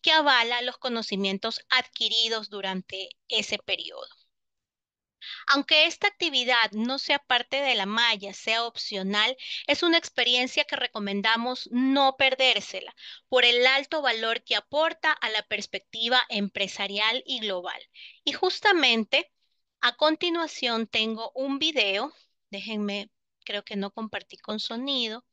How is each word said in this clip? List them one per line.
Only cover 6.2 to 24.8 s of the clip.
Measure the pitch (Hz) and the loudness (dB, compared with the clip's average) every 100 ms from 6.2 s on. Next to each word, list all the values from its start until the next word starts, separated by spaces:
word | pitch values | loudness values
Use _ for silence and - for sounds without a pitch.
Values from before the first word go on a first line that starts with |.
| 339 269 247 247 220 | -2 -2 2 2 2
no | 214 233 269 | 0 -2 -2
sea | - 285 | 0 -2
parte | _ 247 - 269 | _ 0 2 -2
de | 277 233 | 0 0
la | 196 | 0
malla, | 220 233 214 196 | 2 2 2 -6
sea | 202 - 226 233 | -10 -2 0 -2
opcional, | - - 202 190 208 214 262 - - - | -6 -8 -4 0 2 2 0 -10 -10 -2
es | 277 | 2
una | 349 330 | 4 2
experiencia | - - 240 247 254 - 294 | 2 -2 2 2 0 -2 -2
que | 277 | -2
recomendamos | 247 220 202 202 214 226 240 254 - | -4 -4 -4 0 2 2 0 -6 -4
no | 247 262 277 269 269 | 0 2 4 4 4
perdérsela | 269 262 262 233 - 190 - - - - _ | 2 4 2 2 -2 -12 -12 -16 -18 -18 _
por | 254 240 | 4 6
el | 240 254 | 6 6
alto | 269 277 320 | 4 0 -2
valor | 269 226 226 233 | 0 0 -2 -2
que | - 214 | -2 -4
aporta | - 285 320 330 311 | -2 0 0 0 -2
a | 302 233 | 0 0
la | 214 | -2
perspectiva | - 208 202 190 _ 220 233 254 - | -2 -6 -4 -10 _ -6 2 2 2
empresarial | 220 202 - 190 - 196 202 214 247 - | -2 -4 -2 -4 -4 -6 0 0 0 -6
y | 254 | -6
global. | 214 185 175 - - - - - - | -4 -4 -6 -10 -14 -20 -20 -6 -6
Y | |
justamente | - 370 - 427 370 262 226 214 269 349 _ _ _ _ _ | 0 -2 2 4 4 4 2 2 -2 -2 _ _ _ _ _
a | 247 - | -2 2
continuación | 302 311 349 339 320 - 247 226 226 | 2 2 0 0 -2 -4 -2 -2 -2
tengo | 226 220 220 226 262 | -2 -2 -4 -8 -6
un | 269 277 | -4 -2
video, | 311 302 202 196 277 _ _ _ _ | -2 0 0 0 -4 _ _ _ _
déjenme, | 196 196 214 202 202 - _ _ _ - | -14 -8 -6 -4 -6 -10 _ _ _ -10
creo | 208 | -10
que | - 208 | -8 -8
no | 196 | -6
compartí | - 220 202 - - | -8 -10 -10 -14 -20
con | - 214 | -10 -8
sonido | - 233 | -6 -8